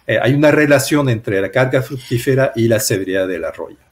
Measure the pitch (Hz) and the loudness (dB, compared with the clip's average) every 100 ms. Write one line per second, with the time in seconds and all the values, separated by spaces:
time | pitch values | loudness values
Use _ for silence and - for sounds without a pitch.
0 | - 110 113 143 151 151 147 139 - 151 | -4 0 2 4 4 4 4 2 2 0
1 | 135 110 113 98 95 127 127 135 127 135 | 0 -2 -2 -2 0 0 0 -2 -4 -10
2 | - 123 139 131 135 113 113 107 - 101 | -6 -4 0 0 0 2 2 2 0 -2
3 | 92 95 95 85 80 85 80 78 _ | -2 -2 -2 -4 -8 -8 -12 -14 _